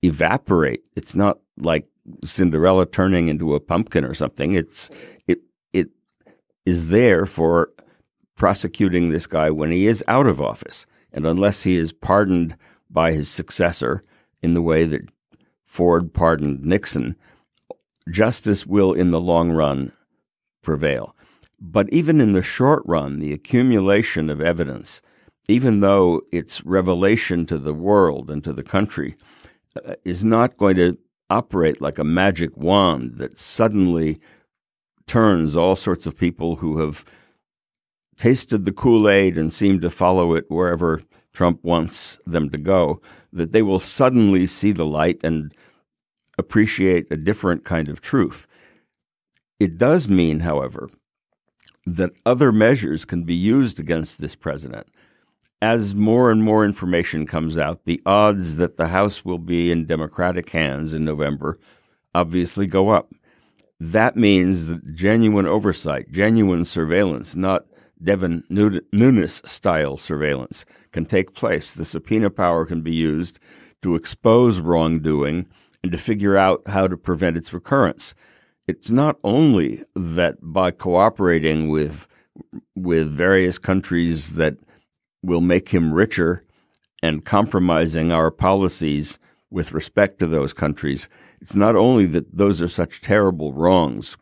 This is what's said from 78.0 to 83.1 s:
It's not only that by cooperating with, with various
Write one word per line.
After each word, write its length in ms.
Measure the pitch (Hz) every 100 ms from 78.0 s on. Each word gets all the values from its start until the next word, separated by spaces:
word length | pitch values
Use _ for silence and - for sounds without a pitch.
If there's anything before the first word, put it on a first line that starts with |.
| - - _ _ _ _ -
It's 240 | 87 -
not 260 | 120 151 147
only 600 | 101 120 156 107 71 57 - -
that 420 | 87 82 85 -
by 300 | 82 82 92
cooperating 1000 | 87 92 87 104 - 92 82 78 78 78
with, 380 | 76 76 76 - _ _ - - - _ -
with 320 | 90 82
various 520 | 78